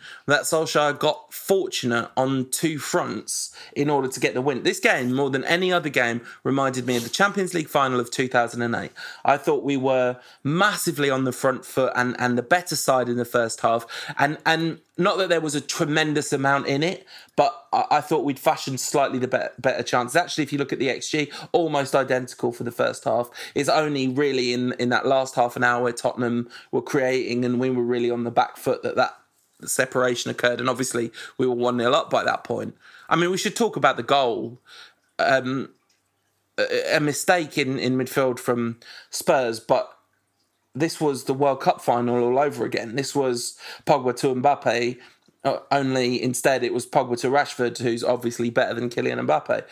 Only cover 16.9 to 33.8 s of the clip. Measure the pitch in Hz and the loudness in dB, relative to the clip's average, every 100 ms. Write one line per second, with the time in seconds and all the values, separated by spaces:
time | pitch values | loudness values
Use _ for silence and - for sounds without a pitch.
16.9 | - - - - - 143 - - 113 - | -4 -12 -20 -4 2 2 0 -2 0 2
17.9 | 151 - 156 143 131 156 147 - 131 - | 2 2 0 0 0 0 0 -2 -6 -2
18.9 | 147 135 127 123 123 - - 131 - 117 | 0 2 0 0 -2 -2 -2 0 0 0
19.9 | 127 120 165 175 - 143 143 135 - 131 | 0 2 0 0 -2 -2 -2 -4 -2 -2
20.9 | - - 156 143 - - 175 165 147 135 | -2 -4 -2 -4 -8 0 2 2 0 2
21.9 | 143 131 127 123 - 120 120 120 - 123 | 2 2 0 -2 -4 -4 -2 -6 -2 -2
22.9 | 117 127 113 120 - - - 135 156 151 | -2 -2 -2 -2 -8 -6 -2 2 2 2
23.9 | 143 131 127 143 131 123 123 123 - 123 | 0 0 0 0 2 0 0 -2 -2 0
24.9 | 117 131 135 131 - 120 131 123 120 120 | 2 4 2 2 2 0 2 2 2 0
25.9 | 120 123 - 120 120 120 - - 131 - | 0 -2 -2 -2 -2 -4 -12 -6 -4 0
26.9 | 147 127 131 113 120 123 123 131 123 120 | 0 2 0 0 0 0 2 0 0 0
27.9 | 123 117 120 117 120 120 - 139 120 120 | 0 0 0 -4 -4 -6 -4 -4 -2 -2
28.9 | 127 120 - _ _ _ _ - - 123 | -2 -2 -4 _ _ _ _ -6 -2 -2
29.9 | 131 127 120 123 120 123 120 127 120 127 | 0 0 -2 -6 -2 0 0 -2 -2 -2
30.9 | 120 113 - - - 131 120 123 123 117 | -2 -4 -8 -10 -2 -2 0 0 2 2
31.9 | 151 - 123 107 - - 113 104 - - | 2 2 0 0 -2 -4 -6 -8 -12 -20
32.9 | - - 160 175 185 208 - 233 156 | -12 -2 0 2 0 -2 0 -2 2